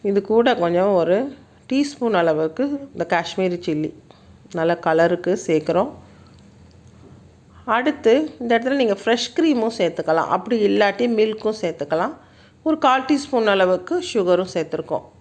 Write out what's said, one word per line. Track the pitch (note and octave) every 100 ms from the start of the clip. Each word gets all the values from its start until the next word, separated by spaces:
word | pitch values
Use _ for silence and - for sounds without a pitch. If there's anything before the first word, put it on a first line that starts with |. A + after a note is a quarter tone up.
இது | G3+ G3+
கூட | G3 A3 B3 G#3
கொஞ்சம் | E3+ F3 G3
ஒரு | F#3+ E3 F#3+ C#4 - - _ -
டீஸ்பூன் | C4+ C#4+ - A#3+
அளவுக்கு | G3 E3 D#3 D#3+ D#3+ C#4+ C#4 C#4
இந்த | - E3+
காஷ்மீரி | F3 F3 - F#3 F3 F3
சில்லி | D3+ D#3 - _ - - - -
நல்ல | E3+ E3 E3+ E3+
கலருக்கு | D#3+ E3+ F3 F3 F3+ -
சேர்க்குறோம். | D#3 D#3 E3+ C4 - - - - - - - - - - - - - - _ _ - -
அடுத்து | A3+ C4+ D4 A3+ C4 D#4 -
இந்த | A#3+ A#3
இடத்துல | B3 C#4
நீங்க | A#3
ஃப்ரெஷ் | G3 - A#3+ - -
க்ரீமும் | E4 B3 A3 -
சேர்த்துக்கலாம், | E3+ E3+ D#3+ D#3+ - F#3
அப்படி | G#3+ A#3 G3+
இல்லாட்டி | G3+ G3+ G3 B3 A3
மில்க்கும் | A3 G#3+ G#3+ G#3+
சேர்த்துக்கலாம். | F3 E3 C#3+ D#3+ G#3+ D#4+ - - - _
ஒரு | D#4+ D#4
கால் | C#4 C4 C4+
டீஸ்பூன் | C#4+ - A#3+ G#3+
அளவுக்கு | G3 F#3 F3+ - F4 F4
சுகரும் | A3+ F3+ F3+ F#3
சேர்த்துருக்கோம். | F3 D#3 D#3+ - D3+ - -